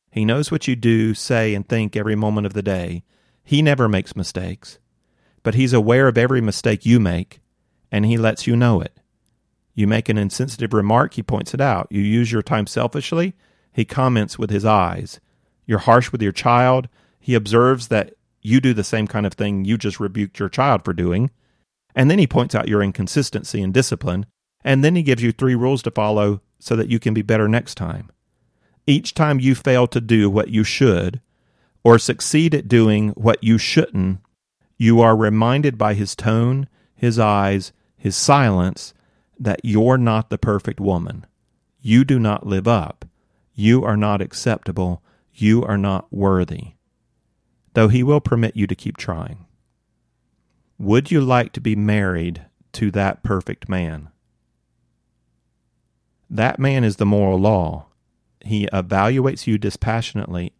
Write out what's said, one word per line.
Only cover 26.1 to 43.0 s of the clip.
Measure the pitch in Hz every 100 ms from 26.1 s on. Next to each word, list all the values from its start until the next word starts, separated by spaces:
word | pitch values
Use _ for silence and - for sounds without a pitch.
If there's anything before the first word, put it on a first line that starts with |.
| 107 104 101 _ _
so | - 113
that | -
you | 117
can | 113
be | 110
better | 107 110 107
next | 117 - -
time. | 87 85 - _ _ _ _ _ _ _ -
Each | 143 -
time | - 151 139
you | 131 127
fail | - 127 120
to | 123
do | 113 113 101
what | 101 -
you | 110
should, | 107 - 135 87 92 120 _ _ _ _ _ _
or | 117 117
succeed | - 113 - 156 165
at | 151 113
doing | 120 110 104 107
what | 104 117 110
you | 113 113
shouldn't, | - - - - 92 95 _ _ _ _ _ -
you | 113 117
are | 113 110
reminded | 107 107 113 139 147 117
by | 107 104
his | 101 -
tone, | 117 113 120 135 139 _ _ -
his | 120 113
eyes, | 107 101 98 98 92 _ _ _
his | 101 -
silence, | - 143 127 95 90 - - _ _ _ _ -
that | 107 98
you're | 117 107 117 127
not | 117 110 110
the | 113
perfect | - 101 - -
woman. | 98 90 85 - - _ _ _ _ _
You | 110 117 135
do | 131
not | 110 104 -
live | 95 101
up. | 113 78 -